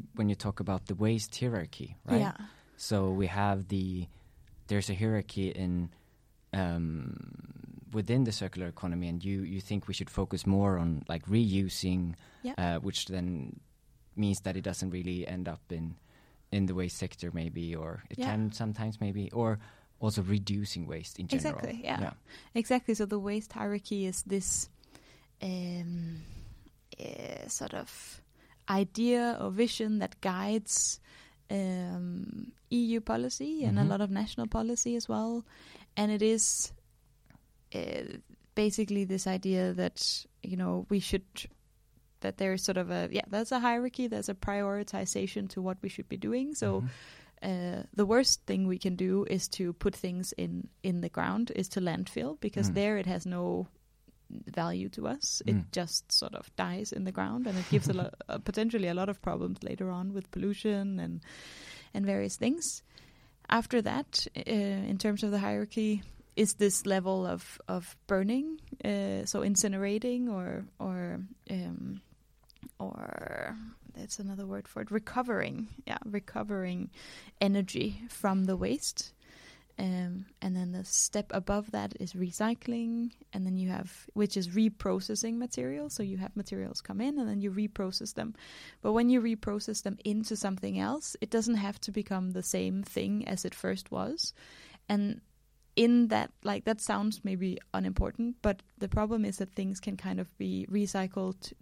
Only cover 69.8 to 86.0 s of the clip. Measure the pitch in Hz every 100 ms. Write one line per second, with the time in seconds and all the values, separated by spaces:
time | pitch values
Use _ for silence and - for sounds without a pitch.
69.8 | 196 208 247 247 247 196 180 - 196 -
70.8 | 190 180 175 175 190 247 - 185 175 170
71.8 | 190 196 - - _ _ _ _ - -
72.8 | 190 - 52 - - - - 220 220 -
73.8 | - - 208 - 196 196 196 196 202 -
74.8 | 214 214 214 247 254 202 - - 220 -
75.8 | - - 226 202 196 - 208 196 185 180
76.8 | - - - - - - 202 202 190 -
77.8 | 208 202 233 - 202 190 190 185 190 269
78.8 | - - - - - - - - - -
79.8 | 190 185 180 185 196 - 190 185 180 180
80.8 | 185 - - 208 208 196 185 202 214 214
81.8 | 202 - 185 180 180 - 220 240 - 233
82.8 | 233 233 240 - - 196 190 185 185 185
83.8 | 185 - - - 208 202 175 185 220 214
84.8 | 196 185 190 208 226 233 247 - 254 285
85.8 | 294 -